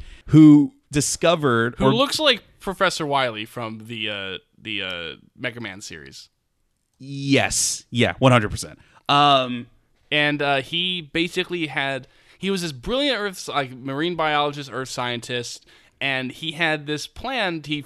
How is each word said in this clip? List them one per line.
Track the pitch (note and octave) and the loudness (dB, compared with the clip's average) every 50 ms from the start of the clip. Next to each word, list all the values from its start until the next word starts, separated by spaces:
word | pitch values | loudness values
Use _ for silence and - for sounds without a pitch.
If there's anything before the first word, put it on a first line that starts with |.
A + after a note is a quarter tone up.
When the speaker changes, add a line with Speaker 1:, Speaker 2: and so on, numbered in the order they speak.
| - - - - - | -10 -18 -20 -20 -2
Speaker 1:
who | - - D#3 D#3 D3+ D3 D3 C#3+ C3 - _ _ - | 6 8 10 12 12 12 10 8 4 -2 _ _ -6
discovered | C#3+ D3 C3+ - - - - E3 F3 D#3+ D3 C3+ A#2 A#2 A2+ A#2+ B2 - | -2 -2 -2 -2 -2 0 0 2 2 2 2 2 2 2 2 0 0 2
Speaker 2:
Who | F#3+ | 2
Speaker 1:
or | - - | 4 4
Speaker 2:
looks | A#3 C#4 C4+ - - | 4 2 0 0 0
like | D#4 C#4+ B3 - - _ _ _ | 2 2 2 0 -2 _ _ _
Professor | - G3+ F3+ - G3 F3+ - - D#3+ | -10 -8 -2 0 0 0 0 -2 -4
Wiley | D3 C#3 C#3 C3 B2 A2 G#2+ A2 | -2 0 0 0 0 -2 -6 -10
from | - - B2+ A#2 A2 A2 A2 A2 | -10 -10 -8 -8 -8 -10 -12 -12
the, | A2 A#2+ A2 G#2+ G#2+ | -12 -10 -8 -6 -6
uh, | G#2 G2+ G2 F#2+ F#2 - - _ _ | -6 -6 -8 -8 -10 -12 -14 _ _
the, | _ - G#2+ G#2+ G2+ G2 | _ -10 -8 -6 -6 -6
uh, | F#2 F#2 E2+ E2+ D#2+ C#2 - _ _ _ | -6 -6 -8 -8 -10 -12 -14 _ _ _
Mega | - B2 B2 A#2 A#2 | -10 -10 -10 -8 -10
Man | A2+ G2+ G2 G2 G#2+ | -12 -12 -12 -14 -16
series. | - F#2+ D#2+ C#2 C2+ - - - - _ _ _ _ _ _ _ _ _ _ _ _ _ - | -16 -16 -16 -18 -18 -20 -20 -20 -20 _ _ _ _ _ _ _ _ _ _ _ _ _ -20
Speaker 1:
Yes. | C3 C3+ C#3 C#3 C#3 C#3 C3+ B2 G2+ F#2+ - - - - - - - - | -16 -14 -10 -6 0 2 2 2 2 2 -2 -2 -2 -4 -4 -6 -10 -4
Yeah, | - A#2 A#2 F#2+ E2+ - | 0 2 2 2 2 4
one | B2+ C3 B2+ | 4 6 6
hundred | A#2+ G#2 G2 | 6 4 0
percent. | - - - D#2 D2+ - _ _ _ _ _ - | -4 -8 -10 -12 -14 -20 _ _ _ _ _ 0
Um, | C#3 C#3+ D3 D3 C#3 C3+ C3 B2 B2 A#2+ A#2+ A#2 _ _ _ _ _ _ _ - | 2 4 6 6 4 4 2 0 -6 -10 -10 -14 _ _ _ _ _ _ _ -2
Speaker 2:
And, | D3+ D3 D3 D3 D3 D3 | 0 0 0 0 0 0
uh, | D3 C#3+ C#3 C3+ B2+ | 0 0 0 0 -2
he | - E3 E3+ F3+ F#3 F3+ F3+ D#3+ | -4 -4 -4 -4 -4 -6 -8 -8
basically | C#3 - E3 E3+ F3 - F#3 F3+ - F3+ F3 D#3+ | -6 -2 -2 -2 -2 -2 -6 -6 -4 -4 -6 -6
had, | D3 C3+ D3+ C#3 C#3 C3+ C3 B2+ - _ _ _ _ _ - | -6 -4 -4 -4 -4 -4 -6 -10 -14 _ _ _ _ _ -8
he | - F#3+ | -4 -4
was | G3 F#3 E3+ | -2 -2 -4
this | E3 C#3 | -6 -8
brilliant | B2 A#2 F3+ A#3 C4 C#4+ C#4+ B3 G#3 | -8 -8 -4 -2 -2 0 -2 -2 -2
Earth, | G#3 G3+ F#3 - - - | -4 -6 -8 -10 -10 -6
like, | B2+ C#3+ C#3 B2+ B2+ | -4 -4 -4 -4 -6
marine | B2+ B2 C3+ C3+ C#3 D#3+ F3 F3+ | -10 -8 -6 -4 -2 -2 -2 -2
biologist, | E3 D#3+ D#3 D3+ D3 D3 D3 C#3 D3 C#3 C3+ G#2+ | 0 0 0 2 2 0 0 -2 -6 -10 -10 -8
Earth | B2 C3 - | -8 -8 -8
scientist, | - - B2 B2 A#2+ A#2 A2+ - B2 B2 A#2 - - - _ _ - _ _ _ _ - | -6 -6 -4 -4 -6 -6 -6 -6 -8 -8 -8 -8 -12 -16 _ _ -20 _ _ _ _ -6
and | C3 C#3 C3+ C3 B2+ B2 | -4 -4 -2 -4 -4 -6
he | - - D#3+ D#3+ D3+ | -8 -10 -10 -10 -6
had | D#3+ E3+ D#3+ D#3 D3+ D3 | -2 0 0 0 -2 -2
this | C#3+ D3+ D3 - | -4 -6 -6 -6
plan. | - - - - A#3+ C4+ B3 G#3 F3+ E3+ D#3+ C#3+ | -10 -14 -12 -8 -6 -4 -2 -2 -2 -4 -6 -6
He, | D3 D3+ D3 C#3+ | -6 -8 -8 -8